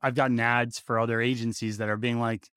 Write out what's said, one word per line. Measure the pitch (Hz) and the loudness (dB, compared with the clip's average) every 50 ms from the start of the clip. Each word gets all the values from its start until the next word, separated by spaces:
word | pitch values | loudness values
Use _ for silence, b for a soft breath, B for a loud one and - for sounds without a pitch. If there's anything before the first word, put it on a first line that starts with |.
I've | - 135 123 | -2 0 2
gotten | 147 135 131 123 113 | 2 2 2 2 2
ads | 113 120 120 120 120 117 - - | 2 4 4 2 2 0 -4 -8
for | - - 117 113 | -6 -2 0 0
other | 117 117 117 113 | 2 2 0 0
agencies | 117 123 127 117 117 117 107 - 117 110 107 | 0 0 0 0 -2 -4 -4 -4 -4 -4 -4
that | 104 110 107 | -4 -2 -2
are | 107 | -2
being | 107 117 123 117 117 | -2 -2 -2 0 0
like, | 117 113 113 104 - - _ | 0 -2 -4 -4 -8 -14 _